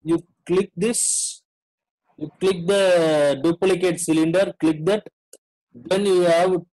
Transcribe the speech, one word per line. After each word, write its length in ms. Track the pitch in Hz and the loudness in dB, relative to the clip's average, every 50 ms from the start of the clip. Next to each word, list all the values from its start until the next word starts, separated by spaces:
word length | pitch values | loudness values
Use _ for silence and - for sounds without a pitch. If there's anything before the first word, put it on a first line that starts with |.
| - | -4
you 140 | 160 170 170 - _ _ _ - | -2 -2 -2 -4 _ _ _ -6
click 260 | - 175 190 196 - - | -2 -2 -2 -2 -2 -6
this. 680 | 175 202 233 240 - - - - - - - - - _ _ _ _ _ _ _ _ _ _ _ _ _ _ _ | -4 -4 -4 -2 -2 -4 -4 -4 -4 -6 -8 -10 -16 _ _ _ _ _ _ _ _ _ _ _ _ _ _ _
You 140 | - 151 151 _ - | -14 -14 -14 _ -2
click 260 | 180 190 185 170 165 | -2 -2 -2 -2 -2
the 720 | 185 196 196 196 185 180 170 160 160 156 151 147 143 135 135 147 | 0 2 2 4 4 4 4 2 2 2 2 2 0 0 0 -2
duplicate 560 | 170 170 - 196 190 185 175 185 180 165 - | -2 -2 0 0 0 0 0 0 -2 -2 -2
cylinder. 540 | - 165 156 160 160 165 165 185 196 185 - - | -2 -2 0 0 0 0 2 0 0 -2 -2 -2
Click 240 | 156 160 156 151 156 | -2 -2 -2 0 -2
that. 220 | 185 214 214 - - _ _ _ _ - _ _ _ _ _ _ _ _ | -2 -2 -2 -4 -12 _ _ _ _ -20 _ _ _ _ _ _ _ _
Then 320 | 120 123 165 185 196 202 | -16 -6 -4 -2 0 0
you 160 | 196 185 180 | 2 2 2
have 360 | 175 170 165 170 180 185 185 170 175 _ _ | 4 4 4 2 2 2 0 -2 -6 _ _